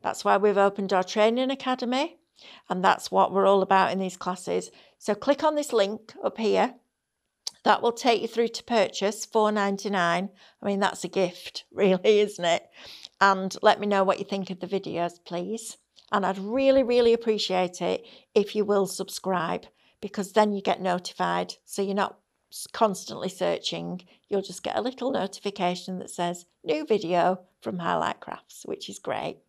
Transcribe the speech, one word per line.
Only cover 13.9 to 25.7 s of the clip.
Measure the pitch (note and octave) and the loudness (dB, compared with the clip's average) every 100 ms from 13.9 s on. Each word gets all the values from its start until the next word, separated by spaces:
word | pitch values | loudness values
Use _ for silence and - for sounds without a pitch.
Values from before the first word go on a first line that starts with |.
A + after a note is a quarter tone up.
| G3 | 2
what | F#3+ - | 2 0
you | G3+ | -2
think | G3 F#3 | -6 -6
of | F3+ | -10
the | F3+ | -6
videos, | G3 F#3+ E3 E3+ E3+ | -6 -4 -4 -4 -6
please. | - F3 F3+ A3+ - - _ _ _ | -10 -8 -6 -8 -10 -16 _ _ _
And | G3+ F#3+ | -2 0
I'd | G3 | -2
really, | G3 B3+ C4+ C4+ | -4 2 4 4
really | A#3 A#3+ A#3+ | 4 4 6
appreciate | A#3 A#3 G#3+ - F#3 F3+ F3 | 4 2 -2 0 0 -2 -2
it | F3+ F#3 - - _ | -2 -2 -6 -20 _
if | G#3+ G3+ G#3+ | 0 2 -2
you | G3+ | 2
will | G3+ F#3+ | 2 0
subscribe, | - F#3 - F#3 F3+ E3 F3+ - _ _ _ | -4 -8 -6 -4 -2 -2 -4 -8 _ _ _
because | G3+ - F#3+ | -10 -8 -2
then | - G#3+ | 2 2
you | G3+ | 0
get | G3 - | -2 -2
notified. | F#3 F3+ F3+ - F3+ F3 F3+ - _ | -2 -2 -4 -4 -2 -2 -4 -10 _
So | - | -6
you're | G3 | -2
not | G3+ G3 - _ _ _ | -2 -4 -6 _ _ _
s-, | - - | -16 -14
constantly | - A3 F#3+ - - F#3 | 0 0 0 -10 -8 -8
searching. | - F3 E3+ - E3 E3+ F3+ _ _ _ | -4 -2 -2 -6 -8 -8 -10 _ _ _
You'll | G3+ | -6
just | G3 F#3 | -6 -10
get | - - | -6 -4
a | |
little | A3+ B3+ B3 | -4 -6 -4
notification | A#3+ F#3+ - G#3 G3+ F3+ | -4 -4 -6 -10 -4 -4